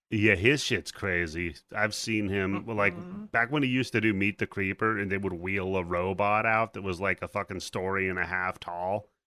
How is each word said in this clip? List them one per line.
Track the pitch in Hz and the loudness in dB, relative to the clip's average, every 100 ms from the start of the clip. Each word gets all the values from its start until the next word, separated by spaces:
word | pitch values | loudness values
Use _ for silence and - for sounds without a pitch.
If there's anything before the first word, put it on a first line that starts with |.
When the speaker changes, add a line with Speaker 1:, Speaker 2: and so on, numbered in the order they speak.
| _ | _
Speaker 1:
Yeah, | 110 107 | 4 6
his | 95 110 143 | 6 4 2
shit's | - 104 - | 2 -2 -4
crazy. | - 98 87 85 80 85 - - 107 | -6 -2 0 0 -4 -6 -8 -10 -2
I've | 107 | -2
seen | 104 - 110 101 | -2 -2 0 0
him, | 98 95 92 92 | 0 0 -2 -2
well, | 107 | 2
like, | 101 87 | 2 0
Speaker 2:
Mm-hmm. | 180 196 214 | -6 -12 -2
Speaker 1:
back | 117 117 | 0 0
when | 151 | 0
he | 135 | 2
used | 127 123 | 0 0
to | 117 | 2
do | 110 | 2
Meet | 98 98 98 | 2 0 0
the | 101 | -4
Creeper, | - 95 98 113 107 | -2 -4 0 0 0
and | 101 | 0
they | 95 | -2
would | 98 | -2
wheel | 87 92 98 95 95 | -4 -4 -2 0 0
a | |
robot | 87 87 92 95 101 107 113 | 0 0 0 2 2 2 4
out | 110 113 | 2 0
that | 95 | -2
was, | 95 87 | -4 0
like, | 95 90 | 0 0
a | 90 | -4
fucking | 104 92 95 | -4 -4 -6
story | - 104 92 98 95 | -6 -4 -2 0 0
and | 92 | -2
a | 87 | -2
half | 92 92 - | -2 -2 -4
tall. | - 87 90 104 - _ | -8 -6 -2 -2 -4 _